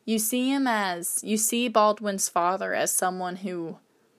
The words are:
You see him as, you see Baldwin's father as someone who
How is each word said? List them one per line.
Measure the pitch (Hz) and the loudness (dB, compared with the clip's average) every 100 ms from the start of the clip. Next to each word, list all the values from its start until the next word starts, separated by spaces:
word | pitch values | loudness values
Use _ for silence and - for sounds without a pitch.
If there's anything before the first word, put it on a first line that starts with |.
You | - 220 | -2 0
see | 214 254 254 | 0 0 0
him | 277 262 | 2 2
as, | 220 196 175 175 - | 2 0 -2 -4 -6
you | - 214 | -2 0
see | 214 233 247 | 0 0 2
Baldwin's | 220 214 208 208 196 - | 4 4 4 -2 -2 -2
father | 180 175 190 95 | 0 2 0 -2
as | 101 160 | 0 0
someone | - 185 185 180 185 | 0 0 -2 -6 -6
who | 196 180 165 160 _ _ _ | -6 -6 -8 -10 _ _ _